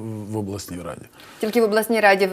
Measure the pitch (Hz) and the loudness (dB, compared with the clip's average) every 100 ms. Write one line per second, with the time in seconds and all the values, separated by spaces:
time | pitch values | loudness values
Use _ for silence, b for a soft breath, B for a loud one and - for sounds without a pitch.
0 | 110 110 104 107 101 101 - - - - | -10 -10 -8 -6 -6 -8 -10 -12 -10 -12
1 | - - B B 214 240 226 214 220 226 | -16 -20 B B -2 2 2 2 0 4
2 | 208 190 190 | 6 6 2